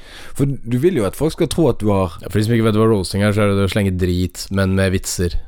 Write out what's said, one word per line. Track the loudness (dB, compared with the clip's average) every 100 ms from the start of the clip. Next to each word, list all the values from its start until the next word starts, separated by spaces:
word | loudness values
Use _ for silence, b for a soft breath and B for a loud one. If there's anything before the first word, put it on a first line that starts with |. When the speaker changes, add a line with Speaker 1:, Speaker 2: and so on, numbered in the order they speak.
| B B B -2
Speaker 1:
For | -2
du | -2 -4 0
vil | 2 2
jo | -2
at | 0
folk | -2
skal | 0 -2
tro | 2 2
at | 2
du | 2
har | 2 0 -4
Speaker 2:
Ja, | -4
for | -2
de |
som | 2
ikke | 2 2
vet | 4
hva | 4
roasting | 2 0 0
er, | 2
så | 2
er | 2 2
det |
å | 0
slenge | 0 0 0
drit, | 0 0 -2 -4 -4
men | 0 2 2
med | 2
vitser. | 0 -2 -2 -2 -2